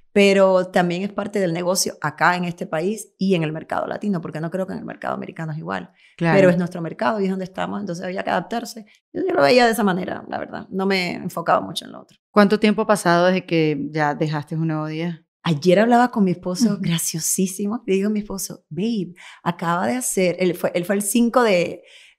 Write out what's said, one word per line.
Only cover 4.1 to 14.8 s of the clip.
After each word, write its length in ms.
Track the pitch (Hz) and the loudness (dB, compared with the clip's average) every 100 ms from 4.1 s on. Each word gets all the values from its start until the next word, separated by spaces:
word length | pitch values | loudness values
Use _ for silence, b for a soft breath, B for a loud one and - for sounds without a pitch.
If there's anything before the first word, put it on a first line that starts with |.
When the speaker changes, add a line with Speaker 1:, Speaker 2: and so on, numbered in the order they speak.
| 185 | -4
Speaker 1:
porque 220 | 160 156 | -6 -8
no 100 | 165 | -6
creo 160 | 185 185 | -6 -6
que 60 | |
en 60 | 185 | -8
el 60 | - | -12
mercado 280 | - - | -10 -6
americano 400 | 65 - - 160 | -6 -8 -10 -10
es 40 | 156 | -8
igual. 320 | 165 185 180 b b b | -8 -10 -10 b b b
Speaker 2:
Claro. 180 | 170 160 | 2 4
Speaker 1:
Pero 120 | 185 | 6
es 80 | 175 | 4
nuestro 240 | 175 175 | -2 -6
mercado 400 | 165 160 240 220 | -10 -4 -4 -2
y 40 | 190 | -2
es 40 | |
donde 160 | 190 185 | -4 -8
estamos, 340 | 185 180 202 | -8 -6 -6
entonces 240 | 196 170 | -8 -8
había 200 | 185 190 | -8 -8
que 80 | 190 | -4
adaptarse. 540 | 185 175 233 226 226 214 b _ | -4 -4 -8 -10 -16 -20 b _
Yo, 80 | - 370 | -6 -2
yo 80 | |
lo 80 | 339 | 2
veía 220 | 277 247 233 | 4 6 4
de 60 | |
esa 120 | 208 | 2
manera, 420 | 202 180 - - - | 0 0 -4 -8 -8
la 120 | - | -8
verdad. 280 | - 87 - | -8 -12 -8
No 160 | 190 190 | -4 0
me 280 | 190 175 | 0 -2
enfocaba 480 | - 180 - 165 - | -4 -8 -6 0 0
mucho 240 | - - - | 0 -10 -12
en 80 | |
lo 80 | - | -18
otro. 160 | - _ _ | -20 _ _
Speaker 2:
¿Cuánto 280 | 208 202 208 | 4 4 4
tiempo 220 | 214 208 | 2 2
ha 60 | 214 | 2
pasado 400 | 202 180 170 180 | 2 4 4 4
desde 180 | 185 185 | 2 0
que 420 | 165 156 143 147 | 2 2 0 -4
ya 220 | 156 147 147 | 0 0 0
dejaste 400 | 156 151 147 160 | -2 -2 -4 -4
Un 120 | 165 | -2
Nuevo 200 | 156 | -2